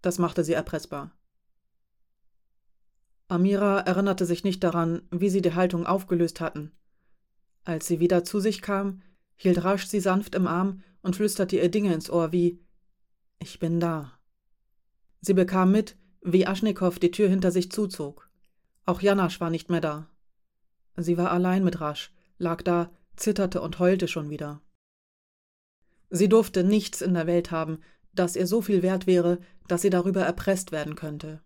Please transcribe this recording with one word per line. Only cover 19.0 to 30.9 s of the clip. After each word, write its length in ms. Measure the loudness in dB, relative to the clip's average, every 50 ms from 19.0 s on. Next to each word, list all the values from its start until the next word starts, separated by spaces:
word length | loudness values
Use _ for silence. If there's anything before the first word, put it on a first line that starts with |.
Janasch 380 | 2 2 4 4 2 0 -2 -4
war 100 | -4 -4
nicht 200 | -4 -4 -2 -2
mehr 120 | -2 -2
da. 280 | -2 -4 -6 -8 -12 -18 _ _ _ _ _ _ _ _ _ _ _ _ _ _ _ _ _
Sie 200 | -6 -2 -2 0
war 140 | 0 2 0
allein 320 | 2 2 2 2 2 2 2
mit 160 | 2 0 0
Rasch, 340 | -6 -6 -6 -8 -12 -14 -18 _ _ _ _
lag 240 | _ -4 -4 -4 -4 -2
da, 280 | 0 0 0 0 -2 -8 _ _ _ -14
zitterte 460 | -6 -2 -2 0 0 -2 -2 -2 -6
und 180 | -6 -6 -4 0
heulte 280 | 2 2 4 2 0
schon 220 | -4 -4 -6 -8 -8
wieder. 320 | -8 -10 -10 -12 -12 -16 _ _ _ _ _ _ _ _ _ _ _ _ _ _ _ _ _ _ _ _ _ _ _ _ _ _ _ _ _ _
Sie 180 | 0 2 4
durfte 360 | 6 6 6 4 4 0 0 2
nichts 380 | 4 2 2 0 -2 -10 -6
in 120 | -2 0 0
der 140 | 0 0
Welt 240 | 2 2 0 0 0
haben, 280 | -4 -6 -4 -4 -8 -10 -12 _ _ _ _ -8 _
das 220 | 0 0 0 0
ihr 120 | -2 -2
so 140 | 0 0 -2
viel 200 | 0 2 2 2
wert 260 | 2 2 0 0 2
wäre, 320 | 4 4 4 4 4 2 0 -4 _ -20 -20 -6
dass 140 | -4 -4 0
sie 80 | 2 2
darüber 320 | 2 2 2 0 0 0
erpresst 500 | 0 0 -2 -2 0 0 0 0 -2 -6
werden 240 | -6 -6 -6 -6